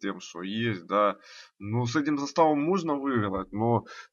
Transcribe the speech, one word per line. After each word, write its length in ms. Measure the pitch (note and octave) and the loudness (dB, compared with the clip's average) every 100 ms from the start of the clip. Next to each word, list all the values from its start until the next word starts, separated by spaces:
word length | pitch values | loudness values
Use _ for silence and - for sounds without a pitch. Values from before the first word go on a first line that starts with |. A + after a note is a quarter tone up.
тем, 180 | G2 F2+ | -8 -8
что 240 | - E2+ | -10 -10
есть, 420 | F#2+ A2 A#2 F#2+ E2+ | -6 -2 -2 -2 0
да. 300 | G2+ G#2 G2+ - - - - | 4 4 2 -10 -20 -20 -12
Ну, 260 | G2+ A#2 B2 | -4 -2 0
с 80 | |
этим 240 | D3+ D3 D3 | 0 0 -2
составом 420 | C#3+ - D#3 D3 | -2 2 4 4
можно 360 | D#3 F#3+ E3 C#3+ | 2 0 0 -2
выиграть, 560 | C#3 B2 G#2 F#2+ F#2+ | 0 0 0 -2 -4
но, 320 | G2+ A2+ A2+ - - - | 0 2 2 0 -18 -16